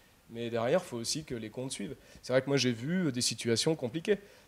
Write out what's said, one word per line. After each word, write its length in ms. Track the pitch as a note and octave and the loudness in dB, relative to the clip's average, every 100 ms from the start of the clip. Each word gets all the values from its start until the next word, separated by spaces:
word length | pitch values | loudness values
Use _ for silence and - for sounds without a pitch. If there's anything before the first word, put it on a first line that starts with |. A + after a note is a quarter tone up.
| _ _ - | _ _ -14
Mais 180 | A2+ A#2 | -8 -4
derrière, 320 | A2+ A#2 F3 | 0 2 2
il 60 | F#3 | 0
faut 80 | A#2+ | -6
aussi 280 | A#2 D3+ | -4 -6
que 100 | D#3 | -6
les 160 | A#2 A2 | -8 -8
comptes 200 | B2 C3 | -8 -8
suivent. 260 | - G2+ - - - | -8 -8 -10 -18 -14
C'est 100 | - | 0
vrai 80 | B2+ | 2
que 80 | C3+ | 4
moi, 80 | C#3 | 4
j'ai 160 | B2 | 4
vu 400 | A2+ C3 F#3 D#3+ | 2 0 0 0
des 80 | B2 | 0
situations 560 | - A#2 A#2 A2+ D#3+ D#3+ | 0 0 2 2 2 0
compliquées. 400 | B2 D#3 F#3+ G3+ - - | -2 -2 0 0 -2 -20